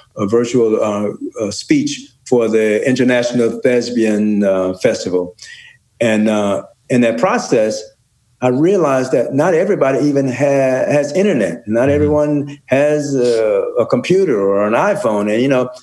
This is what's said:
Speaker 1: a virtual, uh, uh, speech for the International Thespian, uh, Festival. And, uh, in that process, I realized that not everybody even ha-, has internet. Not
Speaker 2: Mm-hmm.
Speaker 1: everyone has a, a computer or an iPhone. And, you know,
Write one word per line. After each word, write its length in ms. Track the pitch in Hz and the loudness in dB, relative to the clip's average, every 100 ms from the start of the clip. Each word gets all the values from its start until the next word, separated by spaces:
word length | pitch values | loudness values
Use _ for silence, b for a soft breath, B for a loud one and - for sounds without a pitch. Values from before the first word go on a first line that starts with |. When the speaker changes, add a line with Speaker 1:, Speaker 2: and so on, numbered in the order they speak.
| B | B
Speaker 1:
a 120 | - 101 | -6 0
virtual, 540 | 117 120 127 113 110 | 0 2 2 2 2
uh, 280 | 107 104 104 104 - - | 0 -2 -4 -8 -12 -8
uh, 100 | 104 | -8
speech 480 | - - 147 - - - _ | -6 -2 0 0 -6 -14 _
for 220 | - 123 113 | -2 0 2
the 400 | 110 110 104 135 | 2 2 0 0
International 720 | 127 127 123 120 123 113 - | 2 2 2 0 0 0 0
Thespian, 840 | 127 123 117 120 110 104 107 104 | 0 0 0 -2 0 0 0 0
uh, 280 | 98 95 92 | 0 0 -2
Festival. 600 | 92 120 107 95 90 87 - B B B B _ - | -2 -2 -2 -2 -4 -4 -12 B B B B _ -4
And, 300 | 117 107 107 | 0 2 0
uh, 340 | 107 101 98 - _ - | 0 -2 -4 -8 _ -2
in 140 | 123 | 0
that 160 | 120 117 | 2 0
process, 640 | 185 226 - 123 110 107 - _ _ _ _ - | 0 -2 0 0 0 -4 -12 _ _ _ _ -4
I 80 | 123 | -2
realized 640 | 127 165 202 151 131 127 | 2 2 2 2 0 0
that 220 | - - | -2 0
not 220 | 135 170 | 0 2
everybody 500 | 165 196 165 135 135 | 2 0 0 0 2
even 220 | 147 139 131 | 0 0 -2
ha-, 580 | 120 143 139 131 127 | 0 0 2 2 0
has 260 | - 147 143 | 0 0 0
internet. 540 | 185 202 139 92 82 - | 0 0 0 -2 -4 -4
Not 160 | 113 135 | 0 2
Speaker 2:
Mm-hmm. 20 | |
Speaker 1:
everyone 640 | 147 147 151 147 147 139 - - | 2 2 2 0 -2 -4 -10 -2
has 480 | 131 147 151 143 | 0 2 0 -2
a, 480 | 135 123 113 110 98 - - | 0 2 2 2 0 0 -2
a 80 | 113 | 0
computer 520 | 123 - 190 185 110 | 0 0 2 2 0
or 280 | 98 98 107 | 0 0 0
an 60 | |
iPhone. 580 | 120 190 202 117 104 104 | 0 0 0 -2 -2 0
And, 80 | 110 | 0
you 60 | 135 | 0
know, 240 | 127 123 - | 0 -2 -8